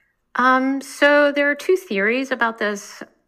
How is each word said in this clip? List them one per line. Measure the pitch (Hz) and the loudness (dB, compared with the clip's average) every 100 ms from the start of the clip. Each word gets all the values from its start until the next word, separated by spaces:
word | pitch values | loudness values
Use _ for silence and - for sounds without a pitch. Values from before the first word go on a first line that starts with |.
| _ _ _ - | _ _ _ -2
Um, | 254 262 262 269 | 2 2 0 -4
so | - - 285 294 294 | -6 0 4 4 4
there | 285 285 | 2 0
are | |
two | 285 - 370 | 0 0 0
theories | - 196 202 247 262 | 0 -2 0 -2 -4
about | 254 233 226 | -2 -4 -2
this. | 208 202 - - - _ | -4 -6 -12 -18 -20 _